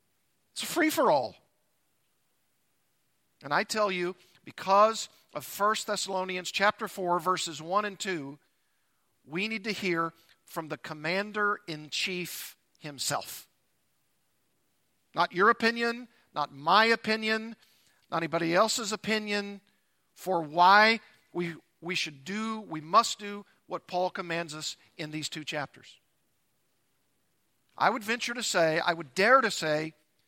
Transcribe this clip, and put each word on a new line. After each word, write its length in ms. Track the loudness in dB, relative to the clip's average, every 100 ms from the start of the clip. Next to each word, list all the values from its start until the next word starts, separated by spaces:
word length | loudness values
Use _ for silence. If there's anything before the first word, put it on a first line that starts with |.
| _ _ _ _ _
It's 100 | -12
a 40 | -6
free-for-all. 680 | 0 0 4 4 4 2 -10 _ _ _ _ _ _ _ _ _ _ _ _ _ _ _ _ _ _ _ _
And 100 | -2
I 100 | 0
tell 280 | 0 0 0
you, 240 | 0 -2 -6 _ _ -20
because 640 | -12 4 6 6 4 -8 _ _
of 100 | -12
First 440 | -10 0 2 2 -2
Thessalonians 640 | -4 -2 -4 -4 -6 -6
chapter 380 | 2 2 2 -8
four, 320 | -4 0 0
verses 420 | 2 0 -2 -8
one 220 | -2 -2
and 160 | -2 -6
two, 400 | -6 -6 -6 -14 _ _ _ _ _ _ _ _ -10
we 220 | -6 -4
need 160 | -4 -6
to 80 |
hear 400 | -4 -2 0 -2 -6 _ _ _
from 240 | -10 -8
the 80 | -10
commander-in-chief 1800 | -10 -8 -4 -4 -4 0 0 0 -6 -12 -8 -6 -4 -4 -6 -10 -14 -16 _ _
himself. 680 | -14 -8 -4 -4 -6 -14 -18 _ _ _ _ _ _ _ _ _ _ _ _ _ _ _ _ 0
Not 160 | 0
your 180 | 4 4
opinion, 600 | 6 2 2 -2 -2 -10 _ _
not 200 | -6 -6
my 320 | -4 4 6 6
opinion, 720 | 2 0 -2 0 -2 -4 -16 _ _ _ _ _
not 60 | -4
anybody 360 | -2 -2 2
else's 380 | 4 4 2 -4
opinion, 680 | -6 -2 -2 0 -4 -4 -10 _ _ _ _ _
for 280 | _ -2 -2
why 580 | 0 6 8 10 8 4 -4 _ _
we, 240 | -6 -6 -6 _ _
we 160 | -8 -6
should 300 | -6 -8 -10
do, 400 | -6 -4 -6 -8
we 120 | -10
must 360 | 2 2 2 -4
do 280 | -8 -10 -14 _ _
what 200 | -12 -6
Paul 220 | -2 -2
commands 440 | -4 -6 -4 -6
us 220 | -8 -10 -12 _ -12
in 140 | -8
these 180 | -6 -8
two 160 | -8 -8
chapters. 560 | -8 -8 -12 -20 -20 _ _ _ _ _ _ _ _ _ _ _ _ _ _ _ _ _ 0
I 120 | 0
would 140 | 0
venture 300 | -4 -4 -4
to 100 | -6
say, 380 | -2 2 2 2 0
I 60 |
would 240 | -4 -6 0
dare 240 | 6 6
to 100 | 4
say, 440 | -2 -2 -2 -2 -10 _ _